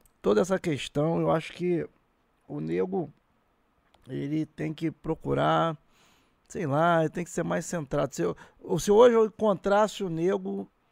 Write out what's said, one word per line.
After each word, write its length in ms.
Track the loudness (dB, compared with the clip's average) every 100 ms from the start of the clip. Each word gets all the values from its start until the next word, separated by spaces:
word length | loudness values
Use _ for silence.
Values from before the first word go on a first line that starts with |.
| _ _
toda 200 | 2 2
essa 160 | 2 0
questão, 600 | -2 -4 -4 -2 0 0
eu 100 | 0
acho 220 | 0 -2
que 360 | -6 -2 -2 -4 _ _ _ _ _ -14
o 140 | -10
Nego, 500 | -4 -2 -2 -4 -6 -12 _ _ _ _ _ _ _ _ -12
ele 360 | -8 -4 -4
tem 300 | -6 -6 -8
que 160 | -6 -6
procurar, 840 | -6 -8 -6 -4 0 0 2 0 -4 _ _ _ _ _ _ _
sei 180 | -8 -2
lá, 340 | 0 2 2
ele 100 | 0
tem 140 | -4
que 60 | -6
ser 120 | -6
mais 200 | -4 -4 -4
centrado. 460 | -8 -4 -4 -2
Se 80 | -2
eu, 140 | -4 -4 -12 _
ou 180 | -6 -2
se 120 | 4
hoje 240 | 8 8
eu 120 | 8 2
encontrasse 760 | 2 0 0 2 4 2 0
o 40 | -6
Nego, 600 | -2 0 0 -2 -8 -10 _ _